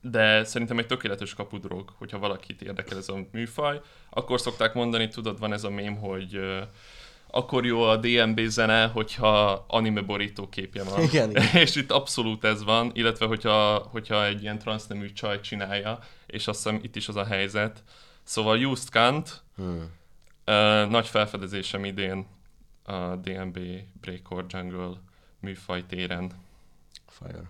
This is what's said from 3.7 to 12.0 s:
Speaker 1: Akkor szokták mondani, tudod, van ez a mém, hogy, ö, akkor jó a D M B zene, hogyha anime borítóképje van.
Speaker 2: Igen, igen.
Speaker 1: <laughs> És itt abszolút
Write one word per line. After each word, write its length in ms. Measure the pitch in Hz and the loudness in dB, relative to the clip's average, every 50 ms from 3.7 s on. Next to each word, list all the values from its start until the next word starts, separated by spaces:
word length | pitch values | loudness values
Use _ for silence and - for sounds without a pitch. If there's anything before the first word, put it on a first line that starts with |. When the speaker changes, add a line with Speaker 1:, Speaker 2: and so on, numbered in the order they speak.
| 143 147 - - - - - - | -2 -4 -10 -16 -20 -20 -20 -8
Speaker 1:
Akkor 300 | - - - - 123 123 | -8 -8 -4 -2 -2 0
szokták 340 | - 123 120 - 110 110 110 | 0 -2 -2 2 0 2 2
mondani, 340 | 123 120 120 113 113 113 110 | 2 0 0 2 0 0 -2
tudod, 300 | - - 110 110 101 101 | -4 -6 -6 -6 -6 -4
van 140 | 110 104 104 | -4 -4 -4
ez 120 | 98 110 | -4 -4
a 60 | 101 | -6
mém, 260 | 101 101 101 104 104 | -6 -4 -6 -6 -6
hogy, 380 | 104 107 98 95 95 95 92 98 | -6 -6 -6 -6 -6 -8 -8 -8
ö, 260 | 98 95 95 95 95 98 107 - - - - - - - - - - - - | -6 -4 -4 -4 -6 -6 -10 -14 -20 -20 -20 -20 -20 -20 -20 -20 -20 -20 -2
akkor 360 | - 123 127 - - 127 120 | -2 -2 -2 2 0 0 2
jó 160 | 120 117 113 117 | 2 4 4 6
a 140 | 110 110 | 6 6
D 100 | 110 113 120 120 120 113 | 6 4 4 4 4 4
M 80 | 110 110 | 4 4
B 60 | 110 | 2
zene, 460 | 113 113 110 117 113 110 110 113 113 | 0 0 2 2 4 6 6 6 6
hogyha 800 | 113 113 113 107 - - - 120 107 107 104 104 101 98 - - - | 4 2 -2 -4 -2 -2 2 4 6 6 8 6 4 2 0 -4 0
anime 320 | - 113 113 110 107 104 | 0 2 2 2 0 0
borítóképje 840 | 98 98 104 98 101 101 101 - 98 95 - - 95 92 - 101 98 | -2 -2 -2 -2 -2 -4 -4 -10 -12 -10 -8 -10 -10 -8 -8 -8 -6
van. 200 | 95 98 98 165 | -2 0 2 2
Speaker 2:
Igen, 280 | 147 131 156 120 107 | 4 4 4 2 4
igen. 260 | 107 123 - 110 113 175 | 4 4 4 6 8 8
Speaker 1:
<laughs> 40 | 165 | 6
És 100 | - - | 6 4
itt 140 | 147 135 - | -2 -2 2
abszolút 540 | - 139 | 0 0